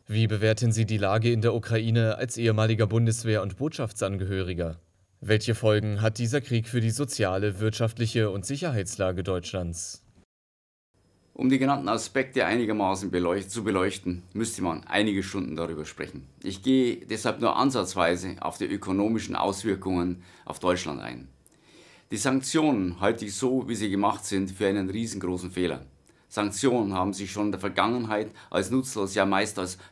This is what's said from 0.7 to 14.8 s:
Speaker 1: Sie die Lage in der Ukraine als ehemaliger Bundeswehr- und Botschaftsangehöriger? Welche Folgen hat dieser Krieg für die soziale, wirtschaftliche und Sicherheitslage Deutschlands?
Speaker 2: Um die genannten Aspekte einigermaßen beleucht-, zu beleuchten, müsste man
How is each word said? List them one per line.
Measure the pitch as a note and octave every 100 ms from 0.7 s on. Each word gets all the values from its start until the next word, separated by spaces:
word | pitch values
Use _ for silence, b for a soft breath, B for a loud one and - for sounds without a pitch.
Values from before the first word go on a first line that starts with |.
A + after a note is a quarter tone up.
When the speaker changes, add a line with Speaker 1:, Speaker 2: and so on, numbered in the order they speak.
Speaker 1:
Sie | A2+ A2
die | A2
Lage | G2 A2 A#2
in | A#2
der | A#2
Ukraine | A2 - A2+ A2+ A#2 A2 -
als | B2 -
ehemaliger | A#2 G#2+ A2 A2 G#2
Bundeswehr- | A2+ A#2 A2+ A2+ G#2+
und | F#2+ F#2
Botschaftsangehöriger? | D3+ - A#2 - G2 G2 F#2+ F#2+ F2+ F2 E2 E2 _ _ _ _
Welche | - G#2+ -
Folgen | A2+ A2 G#2+ G#2+ G2+
hat | A2 A2
dieser | A#2 C#3
Krieg | - A#2 A2+
für | B2
die | A2+
soziale, | A#2 C#3+ - G2 F#2+ G#2 F#2+
wirtschaftliche | A2 - A2+ - A2+ A#2+ G#2+
und | G2 F2+
Sicherheitslage | C#3+ F3 A2+ F#2 - F#2 F2+
Deutschlands? | F#2 F2+ F2 F#2+ F2 E2+ - - _ _ _ _ _ _ _ _ _ _ _ _ _
Speaker 2:
Um | - B2+
die | C3+
genannten | C3+ C#3 F2+
Aspekte | A2 - C3+ C3+ C3 F2
einigermaßen | A#2 A2 G#2+ F#2+ F#2+ G2
beleucht-, | F2+ F2 G2 F#2
zu | A#2
beleuchten, | G#2 F#2+ G2 - F2+ F2+ -
müsste | G2+ A2 -
man | F#2 D#2+